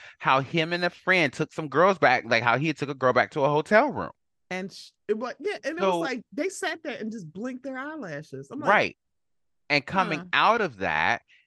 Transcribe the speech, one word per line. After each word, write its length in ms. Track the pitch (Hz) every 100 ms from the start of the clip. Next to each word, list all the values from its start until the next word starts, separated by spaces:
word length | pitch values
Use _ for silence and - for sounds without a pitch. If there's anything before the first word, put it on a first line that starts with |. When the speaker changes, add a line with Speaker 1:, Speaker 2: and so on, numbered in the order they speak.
| - -
Speaker 1:
how 200 | 156 135
him 320 | 135 170 160
and 140 | 175 175
a 40 |
friend 440 | - - 185 147
took 180 | - 151
some 160 | - 156
girls 300 | 135 185 185
back, 240 | 139 123 113
like, 180 | 117
how 140 | 120 123
he 140 | 160
took 160 | 147 135
a 40 | 135
girl 160 | 131
back 200 | 123 104
to 100 | 151
a 80 | 139
hotel 400 | 147 151 214 285
room. 220 | 139 82 - _ _ -
Speaker 2:
And 200 | 185 190
sh-, 200 | - - _ -
it 100 | 214
was, 160 | 240 -
yeah, 180 | 349 392
and 160 | 269 320
it 20 |
Speaker 1:
So 160 | 190 254
Speaker 2:
was 100 | 185
like, 140 | 254 -
they 180 | 202 359
sat 340 | - 359 330
there 140 | 311 233
and 120 | 220
just 220 | 226 156
blinked 300 | 180 254 254
their 160 | 269 262
eyelashes. 680 | 285 311 196 147 160 135 139
I'm 80 | 277
like, 100 | 285
Speaker 1:
Right. 280 | 202 101 - _ _ _ _ _ _ -
And 120 | 147
coming 360 | 139 185 175 156
Speaker 2:
"Huh." 60 | 180
Speaker 1:
out 280 | 143 170 233
of 160 | 190 101
that, 460 | 92 76 87 117 - _